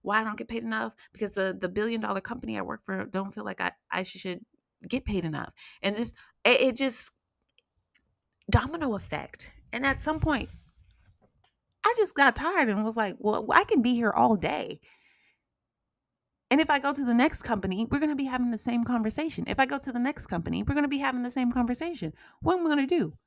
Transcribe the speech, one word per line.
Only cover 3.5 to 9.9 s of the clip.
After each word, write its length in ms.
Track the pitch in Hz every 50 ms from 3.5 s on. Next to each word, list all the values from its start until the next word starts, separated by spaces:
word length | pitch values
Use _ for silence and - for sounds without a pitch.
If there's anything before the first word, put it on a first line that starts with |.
| 190 -
I, 120 | - 180 - _ _ _
I 120 | - 180 190
should 420 | - - - - 190 175 185 - _ _ _ _ _ _ _ -
get 160 | - - 269 -
paid 200 | - 208 185 170
enough. 280 | 160 151 143 - - _ - - - - _
And 140 | - 196 208
this, 180 | 214 233 220 - - - _ _ _ _
it, 160 | 226 247 -
it 140 | - 262 233
just, 340 | 247 269 269 262 - - - _ _ _ _ _ _ _ _ _ _ _ _ _ _ _ _ _ _ _ _ _ _ _ _ _ _ _ -
domino 460 | 208 233 220 269 311 339 311 262 214
effect. 560 | 185 - - - - - - - - - - - - - - -
And 120 | 240 269
at 160 | 277